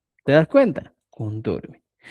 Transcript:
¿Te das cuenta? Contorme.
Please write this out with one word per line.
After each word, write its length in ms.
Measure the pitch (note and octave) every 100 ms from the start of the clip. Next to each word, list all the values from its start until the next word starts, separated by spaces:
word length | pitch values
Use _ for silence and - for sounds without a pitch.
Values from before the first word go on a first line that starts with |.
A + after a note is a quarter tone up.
| _ _
¿Te 100 | -
das 140 | C#3+ E3
cuenta? 460 | C#4 B3+ - - _ _
Contorme. 760 | - A2 G#2+ A2 E2+ - - _ _ -